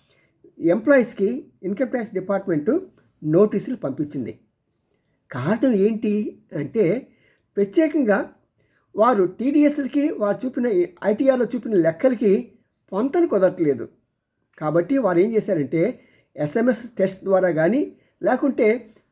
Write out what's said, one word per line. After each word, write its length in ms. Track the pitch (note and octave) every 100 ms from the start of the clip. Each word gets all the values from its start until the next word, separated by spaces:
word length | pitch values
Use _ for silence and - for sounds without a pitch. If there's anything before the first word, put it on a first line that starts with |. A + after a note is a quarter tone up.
| _ _ _ _ - -
ఎంప్లాయీస్‌కి 680 | E3 G3 A3 C#4 A#3 - G3 B3+ - _
ఇన్‌కమ్ 280 | F#3 G3+ B3+
ట్యాక్స్ 220 | B3 A3
డిపార్ట్‌మెంట్ 580 | F3+ F#3 G3 G3 D#3 D3 D#4+ - _ _ _
నోటీసులు 560 | D3+ D#3+ G#3 G3+ - A#3+
పంపించింది. 560 | C#3+ B2+ D3 C#3+ A2 - _ _ _ _ _ _ _ _ -
కారణం 420 | B2+ C#3 A3+ C4+ G#3
ఏంటి 380 | G3+ A3 G#3+ G#3 A#3 - _ D#3+
అంటే 300 | C#3 A#3 E3+ A3+ - _ _ _ _ -
ప్రత్యేకంగా 600 | G3+ E4+ D#4+ D#4 A#3 G3+ - _ _ _ _ _ _ -
వారు 280 | A#3 G#3+ F3+ -
టీడీఎస్లకి 680 | B3 D4 D4 D4 C4+ C#4+ D4 -
వారు 200 | G#3 -
చూపిన 280 | B3+ B3+ A#3+
ఈ 80 | F#3 F3 -
ఐటీఆర్లో 420 | G3 A3 C4 B3+ A#3
చూపిన 300 | B3 A#3 G3+
లెక్కలకి 580 | E3 - C4 A#3+ G#3 G#3 B3 _ _ _ -
పొంతన 340 | F#3+ C4+ E4+ E4+
కుదరట్లేదు. 600 | G#3 F3+ F#3 D#3 B2 - _ _ _ _ _ _ -
కాబట్టి 400 | D3+ D3+ - C4+
వారు 220 | G#3 E3+
ఏం 100 | G#3
చేశారంటే 480 | A3 G#3 F3 C3 D3 G3 B3+ _ _ _ -
ఎస్ఎంఎస్ 480 | D3 A#3 A#3+ A#3+ - -
టెస్ట్ 260 | F#3+ F#3+ F#3+
ద్వారా 240 | F#3+ F#3
కానీ 300 | D#3+ E3 B3+ - - _ -
లేకుంటే 460 | F#3 B3+ C#4+ A#3 A3 B3 - _ _